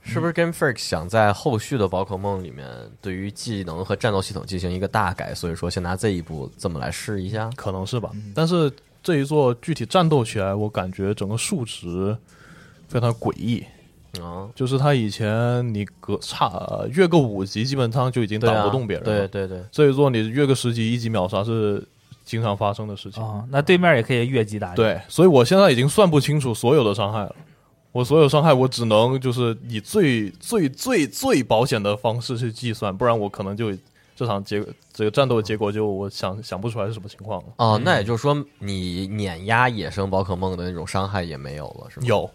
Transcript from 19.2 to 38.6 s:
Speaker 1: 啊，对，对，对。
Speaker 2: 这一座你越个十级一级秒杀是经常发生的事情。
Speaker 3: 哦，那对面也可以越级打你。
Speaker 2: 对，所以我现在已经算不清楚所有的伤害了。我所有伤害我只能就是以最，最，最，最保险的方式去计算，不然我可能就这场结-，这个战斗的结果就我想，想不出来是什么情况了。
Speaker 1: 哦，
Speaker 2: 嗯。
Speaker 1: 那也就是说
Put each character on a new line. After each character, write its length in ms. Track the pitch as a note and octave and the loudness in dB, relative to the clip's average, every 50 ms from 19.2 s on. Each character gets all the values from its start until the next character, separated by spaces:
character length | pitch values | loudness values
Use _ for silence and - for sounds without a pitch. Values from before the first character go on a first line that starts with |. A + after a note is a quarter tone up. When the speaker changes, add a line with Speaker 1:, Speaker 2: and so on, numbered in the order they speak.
| G2 | 0
Speaker 1:
啊， 40 | F#2+ | -2
对， 160 | - G2+ F#2+ | -2 -4 -4
对， 120 | F#2 F#2+ F2+ | -4 -6 -10
对。 80 | F#2 G#2 | -12 -8
Speaker 2:
这 200 | - - D3+ C#3+ | 2 4 4 6
一 20 | |
座 160 | C3+ C3+ D3 C3+ | 6 6 4 4
你 180 | B2 A2+ A2 A2 | 4 2 0 0
越 180 | A2+ C#3 D3 | 0 0 2
个 80 | C3+ C3 | 2 2
十 180 | A#2+ - B2 | 2 2 -2
级 200 | A2+ A#2 A2+ A2+ | 0 0 0 0
一 60 | A#2+ A#2+ | 0 -2
级 120 | A2+ A#2 | -2 -2
秒 180 | A2+ G#2 F2+ F#2 | 0 0 0 0
杀 160 | G#2+ F#2+ G2+ | 0 -2 0
是 420 | A2+ A2+ A2+ G#2+ G#2 G2+ - - _ _ _ _ _ - _ _ | 0 0 0 0 0 0 -2 -4 _ _ _ _ _ -20 _ _
经 180 | - - A2+ | -8 -4 -2
常 140 | A2+ A2 G2+ | -2 -2 0
发 160 | G2+ A2 G2+ | 0 0 -2
生 160 | G2+ - G#2+ G#2+ | -2 -2 -8 -10
的 80 | G2+ | -10
事 140 | G2 - G2 | -12 -14 -14
情。 120 | G2+ A2 | -10 -8
Speaker 3:
哦， 240 | A2+ A2 G#2+ G#2 A2 B2+ | -8 -6 -6 -8 -8 -2
那 100 | C3+ C#3 | -2 -2
对 160 | D3 E3+ F#3 | 4 4 4
面 180 | F3+ F3+ F3 D#3 | 6 6 6 6
也 60 | A#2+ | 4
可 120 | A2 - C3+ | 4 2 2
以 120 | A#2+ A#2 | 2 2
越 160 | B2 C3+ B2 | 2 2 2
级 160 | A2 G#2 G#2+ G#2 | 2 0 -2 -6
打 120 | G#2 F2+ | -6 -4
你。 60 | F2+ | 2
Speaker 2:
对， 240 | F#2 A2+ G#2+ F2+ F2+ - - | 2 2 2 2 -2 -6 -6
所 160 | - - E3+ | 4 6 6
以 40 | F#3+ | 8
我 160 | D#3 C3 A#2+ | 10 8 8
现 120 | A#2 F#3 | 8 8
在 140 | F#3+ G3+ F#3 | 6 8 8
已 60 | C3+ | 6
经 120 | A#2 B2+ D3 | 4 2 2
算 220 | - - G#3 F3+ | 6 6 4 6
不 80 | D3+ D3 | 6 4
清 220 | C3 - D3 D3+ | 2 4 0 0
楚 140 | B2+ C3 A2 | 0 -2 -4
所 200 | - - A#2+ C#3+ | 0 4 4 6
有 80 | D#3+ | 6
的 120 | A#2+ G#2 G2 | 6 4 2
伤 180 | G2+ G#2 G2 | 2 -2 -2
害 80 | G#2+ A2 | -2 -4
了。 160 | G2+ - - - - _ - _ _ _ _ _ _ _ | -6 -6 -8 -16 -20 _ -20 _ _ _ _ _ _ _
我 120 | _ B2 B2 | _ -2 0
所 160 | A2+ C#3 D#3+ | 4 6 6
有 80 | D3+ C#3 | 6 8
伤 120 | D3 D3+ | 6 4
害 120 | C#3+ E3+ C#3+ | 6 6 6
我 140 | B2+ B2+ C3 | 6 6 2
只 160 | A#2+ - A#2+ | 2 -2 0
能 340 | A2+ G#2+ G#2+ A2+ B2 C3 C3+ | 4 6 6 6 6 2 0
就 140 | C3 C3 | -2 -2
是 240 | B2 B2+ B2 A#2 A2+ A2+ - A#2+ | -2 0 0 -2 -2 -4 -8 -8
以 120 | A#2 A2 | -8 -8
最， 500 | - - - G#3+ F#3+ C#3+ B2 A2+ G#2+ G2 - - | -8 -2 2 4 4 4 4 2 0 -4 -8 -12
最， 300 | - - A#3 A3 E3 C3+ | -8 -2 0 0 0 0
最， 360 | B2+ - - B3+ C4 G3 D3 | -2 -4 -4 0 2 2 2
最 380 | A2+ - - - C4+ A#3+ D3 | 0 -2 -4 0 2 2 2
保 240 | A#2+ G#2+ A#2+ A2 B2 | 4 4 2 2 4
险 160 | B2+ B2+ A2 | 2 0 0
的 140 | G2+ G2+ G#2 | 0 0 -2
方 260 | G#2 - A#2 A2 A#2+ | 0 -2 -2 -2 -2
式 160 | A#2 - B2+ A2+ | -4 -6 -6 -4
去 140 | B2+ A#2 | -4 -6
计 200 | A2 - B2 A#2+ | -6 -6 -6 -6
算， 240 | G#2+ - - G2+ F#2 | -6 -4 -4 -6 -4
不 80 | G2 B2 | 0 2
然 140 | A#2+ A#2 A2+ | 2 2 2
我 100 | G#2 G2 | 0 -4
可 140 | - - | -6 -6
能 140 | G#2 F#2+ G2+ | -8 -8 -4
就 160 | G#2 A#2 G#2+ G2 F2+ _ _ _ _ _ _ _ | -4 -4 -4 -4 -8 _ _ _ _ _ _ _
这 100 | - C3 | -6 -4
场 180 | A2+ G#2 G2 G2 | -2 -2 -4 -4
结-， 200 | - G#2 G#2 G#2 - - _ _ _ _ | -4 -4 -4 -4 -6 -12 _ _ _ _
这 100 | - A2 | -2 -2
个 60 | G#2+ | 0
战 180 | G#2 C#3+ C#3 C3 | 2 2 2 4
斗 60 | B2 | 2
的 80 | A2+ | 0
结 160 | G#2 G2 A2 G#2 | 0 -2 -2 -2
果 140 | A2 G2+ | -2 -2
就 120 | G#2 G#2+ G#2+ G#2 | 0 -2 -2 -2
我 200 | G2 F#2+ G2+ G2+ | -2 -4 -6 -8
想， 320 | - - - G2 F#2+ G#2+ | -8 -6 -6 -6 -6 -8
想 200 | A2 - F#2 F2+ | -10 -10 -8 -6
不 100 | G2+ A#2+ | -6 -6
出 80 | A2 A2+ | -4 -4
来 80 | G2 | -6
是 60 | G#2 | -6
什 100 | A2+ A2 | -6 -8
么 60 | F#2 G2+ | -12 -16
情 100 | - - | -18 -16
况 220 | G2 G#2+ G#2+ F2+ | -12 -10 -10 -10
了。 80 | - - - | -10 -14 -2
Speaker 1:
哦， 200 | - A#2+ A2 G#2+ | 2 4 4 4
Speaker 2:
嗯。 60 | G#2+ | 4
Speaker 1:
那 160 | B2 F3 F3 B2+ | 4 2 2 2
也 60 | G2+ | 2
就 120 | G#2+ A#2 | 0 -2
是 60 | A2 | 0
说 220 | - C#3+ D3 D3 C#3+ - _ _ | 2 0 0 0 -2 -8 _ _